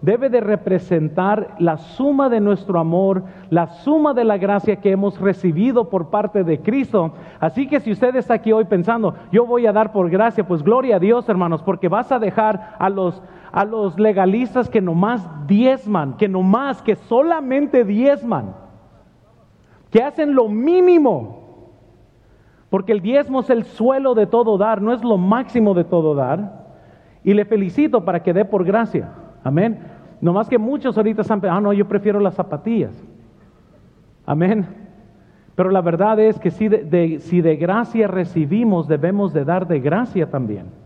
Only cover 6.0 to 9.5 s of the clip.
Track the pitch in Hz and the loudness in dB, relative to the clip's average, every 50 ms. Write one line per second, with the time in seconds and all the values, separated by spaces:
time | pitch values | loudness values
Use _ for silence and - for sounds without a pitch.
6 | 165 139 - 208 214 208 - 208 185 165 160 147 - 208 226 277 262 - - 202 | -4 -2 -2 -2 -2 0 -2 -2 0 0 -2 -2 0 -2 -2 -2 -2 0 0 0
7 | 165 160 - - - - - - - 160 - 233 277 269 294 277 - 226 202 - | -2 -2 -6 -12 -20 -20 -8 -4 -4 -2 -2 -2 -4 -2 -2 -2 -2 -2 -2 0
8 | 254 247 254 262 254 - 240 214 - 220 220 220 220 - 208 180 170 220 233 233 | 0 0 0 -2 0 0 -2 0 2 2 2 2 2 2 0 0 0 0 0 0
9 | 220 180 - - - - - 214 240 233 | 0 -4 -4 -6 -10 0 2 2 2 2